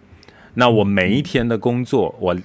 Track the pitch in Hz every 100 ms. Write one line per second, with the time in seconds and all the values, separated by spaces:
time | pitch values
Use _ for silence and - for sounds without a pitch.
0 | - - - - - - 123 113 101 101
1 | 92 117 147 135 117 113 123 120 123 131
2 | 90 - 90 90